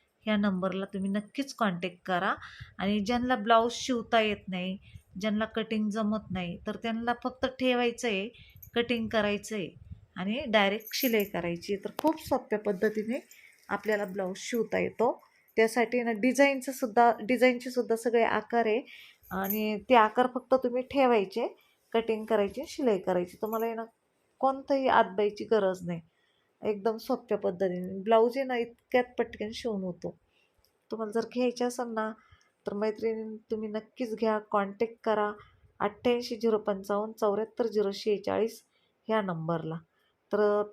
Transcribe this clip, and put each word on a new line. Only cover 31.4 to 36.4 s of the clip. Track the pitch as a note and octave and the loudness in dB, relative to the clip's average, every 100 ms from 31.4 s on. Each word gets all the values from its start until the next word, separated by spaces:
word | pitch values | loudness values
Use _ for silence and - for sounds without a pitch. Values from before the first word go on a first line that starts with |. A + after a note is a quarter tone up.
| B3 A#3+ | -2 0
असेल | B3 A#3+ A#3+ | -2 -2 -6
ना, | A3 A3 A3 _ - _ _ - | -4 -4 -8 _ -20 _ _ -8
तर | |
मैत्रिणी, | G3+ A3 G#3+ A3+ A3 A3 G#3+ - | -2 -2 -2 -4 -4 -6 -12 -8
तुम्ही | A3 G#3+ | -6 -4
नक्कीच | G#3+ G#3+ - A#3+ | -8 -10 -8 -6
घ्या, | G#3+ A3 G#3+ | -2 0 0
कॉन्टॅक्ट | G#3+ G#3 G3 G3+ A3+ A#3 | 0 0 0 -2 -4 -2
करा | A3+ G#3+ G#3 G#3 - _ _ - | 0 2 0 -4 -14 _ _ -4
अठ्ठ्याऐंशी | G#3 G#3 B3 A#3+ A#3+ | -4 0 0 0 -2
झिरो | A3+ | -2